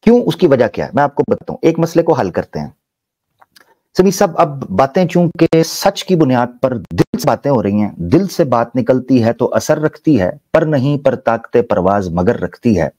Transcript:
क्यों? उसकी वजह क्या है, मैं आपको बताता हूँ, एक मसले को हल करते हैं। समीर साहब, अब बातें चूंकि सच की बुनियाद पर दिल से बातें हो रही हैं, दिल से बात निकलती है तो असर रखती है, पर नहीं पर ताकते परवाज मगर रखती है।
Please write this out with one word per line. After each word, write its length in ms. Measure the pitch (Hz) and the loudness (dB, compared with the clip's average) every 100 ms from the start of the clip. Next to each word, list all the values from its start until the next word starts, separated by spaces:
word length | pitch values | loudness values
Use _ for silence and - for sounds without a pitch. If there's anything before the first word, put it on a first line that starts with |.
क्यों? 200 | - 240 | 4 2
उसकी 240 | - - 175 | 2 0 2
वजह 200 | 135 123 | 2 0
क्या 200 | - 69 | -2 -6
है, 40 | |
मैं 80 | 113 | -2
आपको 200 | 143 - 135 | -2 -2 -2
बताता 220 | - - | -2 -6
हूँ, 80 | - | -2
एक 140 | 160 165 | 0 0
मसले 240 | 165 165 | 0 0
को 100 | 170 | 0
हल 180 | 147 98 | 0 0
करते 280 | 85 - - | -4 -6 -8
हैं। 160 | - _ _ _ _ _ _ _ _ _ _ _ _ - | -10 _ _ _ _ _ _ _ _ _ _ _ _ 0
समीर 140 | 185 | 0
साहब, 240 | 185 202 160 | 2 -2 0
अब 300 | 160 143 131 | -2 -2 -6
बातें 360 | 95 135 190 175 | -2 0 0 0
चूंकि 580 | 175 175 - 165 160 | 2 0 2 2 2
सच 380 | 160 - 196 - | 0 -2 -2 -4
की 140 | - 180 | -2 0
बुनियाद 420 | 143 127 123 - | 2 2 0 -2
पर 160 | 135 120 | -4 -4
दिल 400 | 87 92 - - | -8 -4 -2 -2
से 80 | 143 | -2
बातें 240 | 113 143 | -2 0
हो 100 | 135 | 0
रही 200 | 101 104 | 0 0
हैं, 140 | 101 - | -2 -4
दिल 280 | 85 117 185 | 0 0 0
से 180 | - | -2
बात 280 | 151 120 117 131 | 0 0 -2 -4
निकलती 420 | 120 131 123 131 | 0 0 2 2
है 140 | 113 | 2
तो 120 | 117 | 0
असर 340 | 123 110 - 151 | 0 -2 0 -2
रखती 380 | 151 - - 135 | -2 -4 0 0
है, 240 | 90 - _ | 0 -4 _
पर 120 | 160 156 | 0 0
नहीं 320 | 147 131 147 | 0 0 0
पर 160 | 147 | 0
ताकते 480 | 226 - 117 - 120 | 0 -2 -2 0 -2
परवाज 460 | 117 101 90 101 92 | 0 0 0 0 -2
मगर 240 | 85 90 120 | -2 -2 -2
रखती 380 | 87 - 120 | -6 -4 0
है। 180 | 95 76 | 0 -2